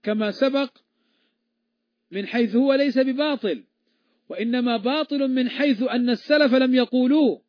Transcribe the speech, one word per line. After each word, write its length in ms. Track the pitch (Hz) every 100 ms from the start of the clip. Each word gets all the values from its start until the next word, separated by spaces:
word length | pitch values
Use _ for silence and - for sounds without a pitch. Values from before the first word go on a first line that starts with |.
كما 280 | 208 214 208
سبق 480 | 202 269 277 277 _ _ _ _ _ _ _ _ _ _ _ _ _ _
من 160 | 185 196
حيث 300 | 240 233 226
هو 180 | 269
ليس 240 | 269 285 262
بباطل، 680 | 262 262 302 285 202 147 - _ _ _ _ _ -
وإنما 480 | 180 233 247 240 233
باطل 520 | 220 302 294 285 269
من 200 | 254 247
حيث 340 | 254 294 208
أن 280 | 254 247 247
السلف 440 | 233 - 294 285
لم 200 | 262 262
يقولوه، 680 | 254 240 254 254 302 269 147